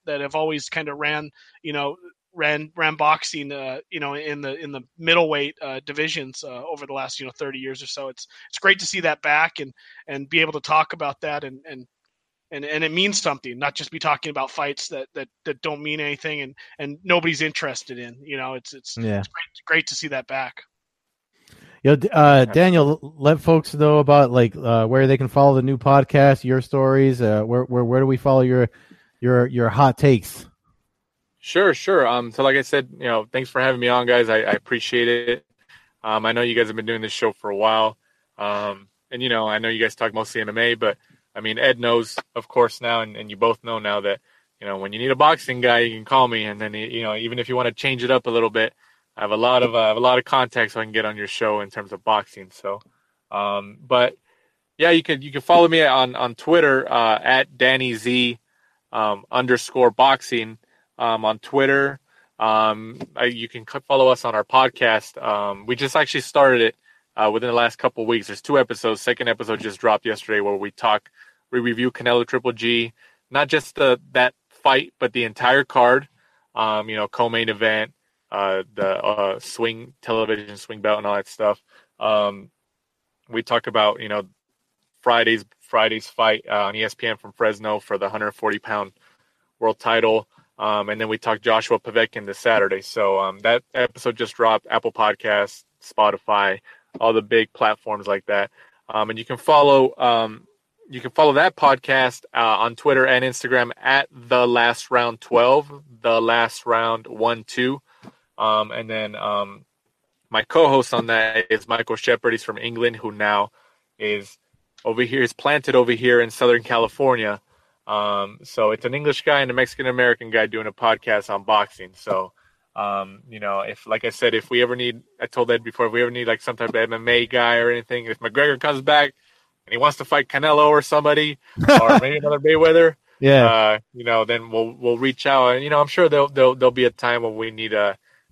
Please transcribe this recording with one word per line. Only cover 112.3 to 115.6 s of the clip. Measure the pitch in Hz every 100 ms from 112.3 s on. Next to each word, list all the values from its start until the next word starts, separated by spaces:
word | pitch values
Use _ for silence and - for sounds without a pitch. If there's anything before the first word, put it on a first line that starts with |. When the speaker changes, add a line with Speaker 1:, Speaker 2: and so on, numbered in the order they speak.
Speaker 3:
He's | 117
from | - 107
England, | 117 113 120 110
who | 107
now | 104 104 104 104 _ _ _ _ -
is | 107 104 98 - _ _ _ _
over | 113 113
here, | 123 135
is | 120
planted | - 143 147